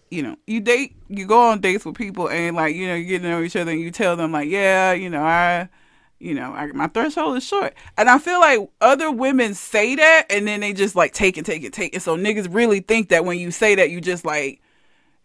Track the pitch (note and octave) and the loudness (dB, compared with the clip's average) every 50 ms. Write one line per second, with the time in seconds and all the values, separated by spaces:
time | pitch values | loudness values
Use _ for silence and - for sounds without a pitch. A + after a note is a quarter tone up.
0 | _ - - E3 C#3 - - - _ - A3 A3+ G3+ A#3 A#3+ C4 C#4 - - - | _ -12 -10 -10 -8 -10 -12 -12 _ -6 -6 -2 0 0 0 0 0 -6 -12 -20
1 | - - G3 G3+ F#3+ F#3+ A3 A#3+ A#3+ A#3 A3 G3+ F#3+ F#3 F#3 - - D#3+ - - | -18 -14 -12 -6 0 2 4 6 6 4 4 2 0 0 0 -2 -4 -8 -10 -10
2 | D#3 G2 G3 F3+ F3+ - B2+ E3+ E3+ E3+ E3+ E3+ D#3+ D3+ D3+ F3 F#3 F#3 F3 E3+ | -10 -8 -6 -6 -4 -2 -2 -2 -2 -2 -2 -2 -2 -2 -2 -4 -4 -4 -4 -6
3 | E3+ F3+ F#3 F3+ F3+ F3 E3+ E3+ E3 E3+ - F#3+ F3 E3 E3 D#3+ E3 E3+ E3+ - | -4 -4 -6 -4 -4 -4 -4 -4 -4 -4 -4 -4 -4 -4 -4 -6 -6 -6 -4 -2
4 | G#3+ F3+ F3 E3+ E3 D#3 D#3+ D3 D3 D3+ F#3 G3+ G3 F#3+ F#3+ F#3+ F#3 F#3 F3+ F3 | 0 0 0 0 -2 -4 -4 -4 -4 -2 -2 0 2 2 2 2 2 2 0 0
5 | F#3+ F3+ E3+ C#3+ D3+ D#3+ E3 F3 F3 F3 F3 E3+ F3+ F3+ _ _ _ _ _ _ | -4 -6 -4 -2 0 2 2 2 2 2 0 -2 -4 -8 _ _ _ _ _ _
6 | _ _ _ - - F3 D3+ C3 B2 B2+ - - D3 D3 C3 C3+ C#3+ - - A3+ | _ _ _ -14 -10 -8 -8 -6 -8 -8 -8 -8 -10 -8 -6 -4 -4 -2 -2 -2
7 | B3+ D#4 - F4 D#4 D#4+ C4 B3+ - - G4+ G4+ - - - - - - - - | -2 -2 -2 -4 -4 -2 -4 -4 -6 -4 -4 -4 -4 -4 -8 -12 -20 -6 -2 2
8 | A3 B3 B3 - - F4+ F4+ F4+ E4+ D4+ C4 A3 G3 - _ - G#3 B3 C#4 C#4 | 6 6 6 4 4 2 2 4 6 6 4 2 0 -4 _ 4 4 4 4 4
9 | D#4+ D#4 C4+ A3+ C4 C4+ C#4 B3+ A#3+ G#3+ G3+ - - - - G#3+ G#3+ A#3+ C4+ D#4+ | 2 -2 -2 -2 0 0 2 2 0 0 -2 -8 -8 -2 0 0 0 0 2 4
10 | D#4 D#4+ D#4+ D#4+ D4+ - G3+ G#3 G#3 G#3 G#3 G#3 G#3 G3+ G3+ F#3+ G3 G#3 - F3+ | 6 6 6 6 4 2 -2 -2 -2 -2 -4 -4 -6 -4 -2 0 -2 0 2 2
11 | E3 - - - G3+ F#3+ F3+ E3+ - - E3 D#3+ C#3 G#2+ - - F#3 - - F3+ | 2 2 2 2 0 0 0 0 -4 -6 -6 -6 -8 -10 -8 -8 -8 -6 -8 -6
12 | - F3 D#3+ E3+ F#3+ G#3+ A3 G#3+ F#3+ F3 F3 A3 A#3+ A3+ G3+ G3 F#3 - A3 A3+ | -4 -2 -2 -2 0 -2 -2 -2 -4 -2 0 2 4 4 2 2 0 0 0 0
13 | G#3 - F#3 E3 F3 F3+ F3+ F3 F3 F3 E3+ - A3 G#3+ G3+ F#3+ F3+ D3 F3 F3 | 2 2 2 2 2 0 -4 -6 -6 -6 -4 0 2 4 4 4 2 2 0 -4
14 | D#3+ F3+ F3+ E3+ - D#3+ D3+ D3+ C#3 C#3 - _ _ _ _ _ _ _ _ _ | -6 -6 -6 -4 -4 -4 -4 -4 -4 -6 -8 _ _ _ _ _ _ _ _ _
15 | _ _ _ _ | _ _ _ _